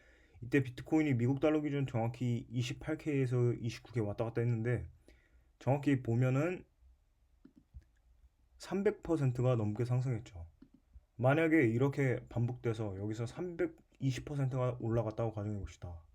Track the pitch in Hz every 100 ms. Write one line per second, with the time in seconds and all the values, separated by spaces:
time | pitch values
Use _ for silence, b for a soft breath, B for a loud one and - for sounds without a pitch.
0 | b b b b 117 143 139 - - 156
1 | 151 120 120 139 156 151 147 143 135 113
2 | 113 120 123 117 - 117 120 135 - 156
3 | 156 139 127 127 120 - 120 - - 120
4 | 104 101 113 120 120 113 113 113 82 -
5 | b b b b b b - 143 143 139
6 | 120 117 127 131 160 185 - _ - _
7 | _ _ _ _ - _ _ - - _
8 | _ _ - _ _ - - 196 202 202
9 | - 160 131 123 127 123 104 107 120 123
10 | 127 113 - 85 82 - - _ _ -
11 | - - 123 151 165 160 120 117 139 135
12 | 135 120 - 120 120 123 120 110 107 95
13 | 107 110 113 - 180 170 170 - _ -
14 | 135 127 - 143 135 131 127 123 117 117
15 | 110 107 117 107 104 104 92 - 90 85
16 | -